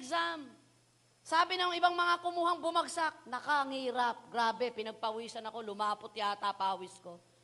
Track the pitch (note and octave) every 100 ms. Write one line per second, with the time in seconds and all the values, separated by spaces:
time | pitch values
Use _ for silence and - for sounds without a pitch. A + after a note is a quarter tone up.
0 | C4 E4+ E4+ E4 B3+ - - _ _ _
1 | _ _ - D#4+ F4+ F#4 F4+ F4 F4 F4
2 | F4 F4 F4 F4 E4+ F4 D#4+ E4+ C#4+ E4+
3 | D#4+ D#4 A3+ B3 - D4 C4+ C4+ C4 B3
4 | A#3+ A3+ - A#3 A3+ G#3 B3 A#3 A3 A3
5 | A3+ A3 A#3 A3+ A3 A3 A3 G3+ G#3 G#3
6 | A3 A3 G3+ G#3 G#3 F#3+ F#3+ F#3 F#3 -
7 | F#3 F3 - _